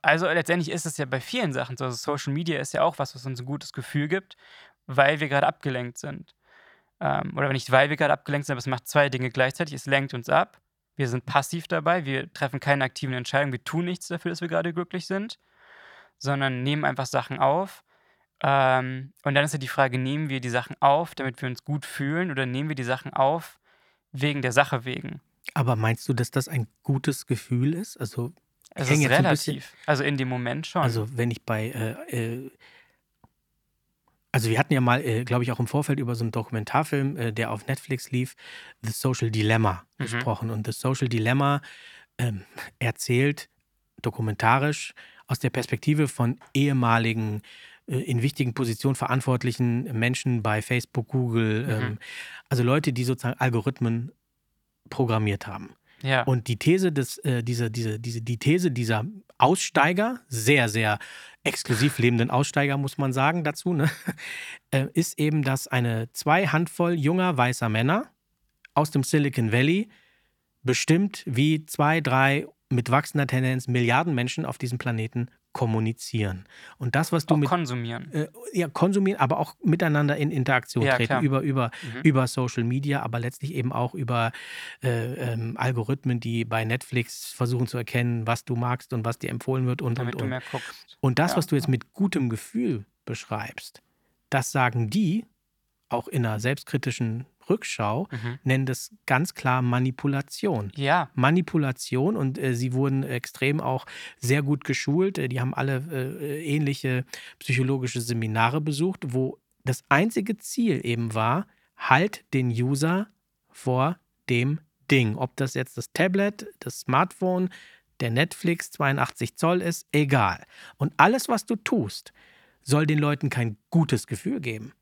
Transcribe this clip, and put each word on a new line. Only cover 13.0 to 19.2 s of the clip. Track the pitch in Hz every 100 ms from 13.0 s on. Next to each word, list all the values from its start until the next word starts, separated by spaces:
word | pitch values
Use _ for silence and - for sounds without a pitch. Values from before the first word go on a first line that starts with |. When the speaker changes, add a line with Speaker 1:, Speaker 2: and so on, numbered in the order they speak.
| 135
Speaker 1:
Entscheidungen. | 127 123 139 143
Wir | 127
tun | - 160 175
nichts | 180 -
dafür, | 170 175
dass | 170
wir | 175
gerade | 165 170
glücklich | 170 175 185 -
sind, | 190 220 - _ _ - - - - _ _
sondern | 131 139 135 127
nehmen | 127 147
einfach | 147 135 131
Sachen | 135 117 -
auf. | 135 156 190 - _ _ _ _ _ _
Ähm, | 147 139 131 131 127 127 135 _